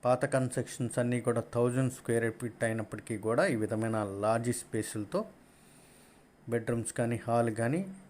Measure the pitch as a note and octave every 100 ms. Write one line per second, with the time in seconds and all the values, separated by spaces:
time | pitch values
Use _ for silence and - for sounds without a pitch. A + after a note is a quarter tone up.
0 | B2 C#3 C#3+ C#3 B2+ B2+ A#2 - A#2+ -
1 | A#2+ B2 A#2 A#2+ - A#2+ B2 B2 C3 B2+
2 | - A#2 A#2 - A#2+ - A2+ A2+ G#2+ A2
3 | - A2 G#2+ A#2+ F#3 B2 G#2+ A2 A2 A2+
4 | G#2 G2 G#2 A2+ A#2 A#2 - A2+ G#2 A2
5 | G#2 F3+ A3 - - - - - - -
6 | - - - _ - A#2 A2+ A#2+ A2 -
7 | A#2 A#2 - A#2 A#2 G#2+ A#2 D#3 F#3+ -
8 | -